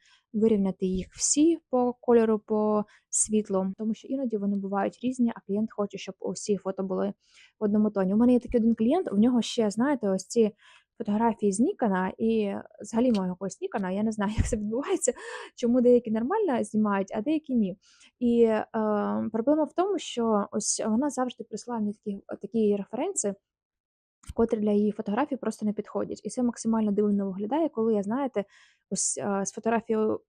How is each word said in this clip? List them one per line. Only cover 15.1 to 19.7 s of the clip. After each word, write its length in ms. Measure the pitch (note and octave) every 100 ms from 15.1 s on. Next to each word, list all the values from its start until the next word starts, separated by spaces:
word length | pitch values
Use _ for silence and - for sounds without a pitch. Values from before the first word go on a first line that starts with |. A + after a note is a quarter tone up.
| - - - - -
чому 240 | A#3+ B3+
деякі 300 | A#3+ A#3+ A#3
нормально 540 | A3 B3 A4 F#4+ A#3
знімають, 480 | G#3+ G#3+ G#3+ G3 G3
а 60 | A3
деякі 340 | B3 D#4 C#4+
ні. 220 | B3 F#3+ G3 _ _ _ -
І, 240 | A#3+ A#3
е, 220 | A3+ G#3+ - A3 G#3+ G#3 G3+ G#3 A3
проблема 320 | A3+ A#3+ D4+
в 80 | D4